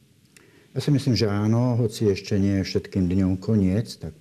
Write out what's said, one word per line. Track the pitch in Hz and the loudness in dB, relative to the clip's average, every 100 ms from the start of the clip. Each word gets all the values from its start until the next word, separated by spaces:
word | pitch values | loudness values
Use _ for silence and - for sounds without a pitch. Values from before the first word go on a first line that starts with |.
| _ _ _ - - - _ | _ _ _ -20 -20 -20 _
Ja | 135 | -6
si | - | 0
myslím, | 139 135 113 | 0 2 2
že | 110 | 2
áno, | 101 107 113 123 117 | 0 2 2 2 0
hoci | 117 - 107 95 | -2 0 0 0
ešte | - 104 | -2 0
nie | 98 98 | 2 0
je | 92 | 0
všetkým | 101 - 101 90 | -4 -4 -2 0
dňom | 92 92 95 | 2 0 0
koniec, | - 110 95 101 117 - | 0 2 2 0 -4 -10
tak | 78 - | -14 -10